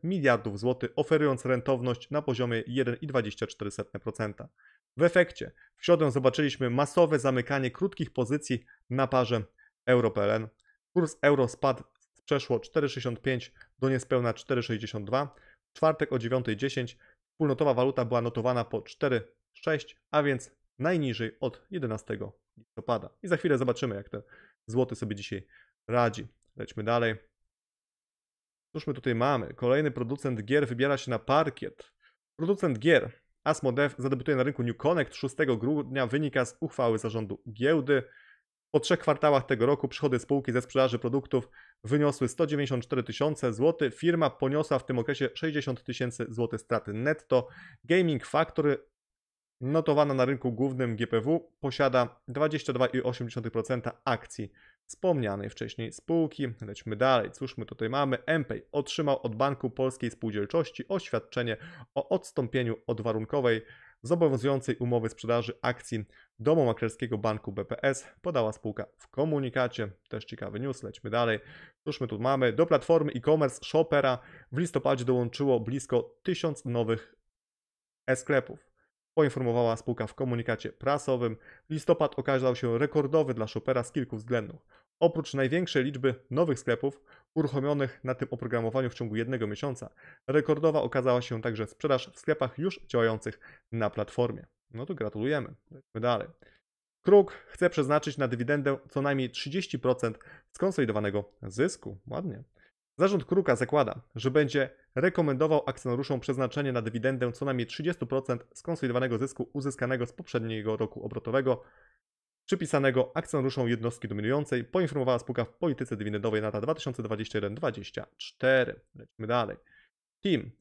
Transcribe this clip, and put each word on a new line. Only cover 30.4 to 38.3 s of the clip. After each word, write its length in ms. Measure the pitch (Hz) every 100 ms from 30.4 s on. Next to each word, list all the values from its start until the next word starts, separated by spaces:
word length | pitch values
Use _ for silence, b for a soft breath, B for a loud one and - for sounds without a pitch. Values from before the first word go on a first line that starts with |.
gier 220 | 104 143 131
wybiera 300 | 120 139 139
się 140 | -
na 80 | 113
parkiet. 720 | - 143 156 - 101 - - _ b b _ -
Producent 420 | 165 202 170 113
gier 340 | 151 147 - - _ _
Asmodev 500 | 151 156 135 123 143 135
zadebiutuje 380 | 131 131 139 131
na 60 |
rynku 200 | 131 127
New 140 | 120 110
Connect 380 | 147 175 131
szóstego 420 | - 135 - 135 113
grudnia, 500 | 120 151 127 135 120
wynika 380 | 143 147 131
z 120 | 120 -
uchwały 380 | 156 - 120 110
zarządu 440 | 113 110 101 - -
giełdy. 500 | 107 135 160 135 135 - B B